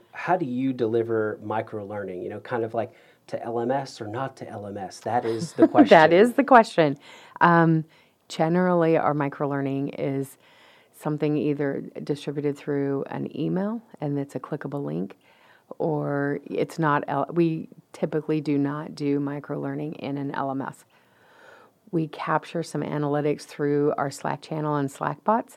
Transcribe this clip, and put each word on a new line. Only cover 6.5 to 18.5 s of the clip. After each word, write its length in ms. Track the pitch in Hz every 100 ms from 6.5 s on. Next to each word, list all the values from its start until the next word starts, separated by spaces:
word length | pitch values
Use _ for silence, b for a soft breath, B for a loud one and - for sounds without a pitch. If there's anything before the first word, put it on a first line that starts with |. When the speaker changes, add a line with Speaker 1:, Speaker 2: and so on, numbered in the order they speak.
| 247 220 - 151 139 B B B B
Speaker 2:
Um, 460 | 175 170 165 160 156 b b b -
generally, 680 | - 160 175 185 175 165 160
our 160 | -
microlearning 800 | 147 139 - 143 139 139 139 139 -
is 380 | 147 135 135 - b b b b b
something 440 | - 156 151 151 151
either 440 | 143 143 139 135 - -
distributed 540 | 151 143 - 147 143 143
through 480 | - 143 139 139 -
an 280 | 143 135
email, 460 | - 160 175 202 226 - -
and 180 | 151 143
it's 160 | 139
a 60 | 135
clickable 440 | - 151 143 143
link, 320 | 143 160 196 - b b b b b -
or 640 | 170 151 147 143 143 143
it's 340 | - - 147 -
not 240 | 160 143 -
L-, 180 | 139 -
we 360 | 165 170 160 - - _
typically 480 | - 175 156 151 156
do 160 | 147